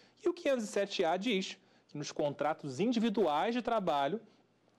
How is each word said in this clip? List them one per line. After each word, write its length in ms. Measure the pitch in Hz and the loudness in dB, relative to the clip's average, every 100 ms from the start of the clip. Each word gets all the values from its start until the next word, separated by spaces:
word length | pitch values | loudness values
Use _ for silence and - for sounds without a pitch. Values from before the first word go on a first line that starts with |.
| - _ | -20 _
E 40 | 349 | -2
o 60 | |
quinhentos 300 | 349 285 254 | 0 0 0
e 20 | 208 | 0
sete 380 | 208 196 - | -2 -2 0
A 120 | 165 185 | 2 2
diz 400 | 226 190 190 - _ _ _ | 0 0 -2 -10 _ _ _
que 100 | 147 | -10
nos 140 | 143 | -8
contratos 680 | - 147 139 147 156 147 127 | -2 -2 0 -2 -2 -6 -2
individuais 760 | 220 233 226 214 170 147 202 | 0 2 2 2 2 2 0
de 80 | 247 | -2
trabalho, 580 | 247 226 180 143 139 214 - _ _ _ _ | 0 0 2 2 0 -2 -8 _ _ _ _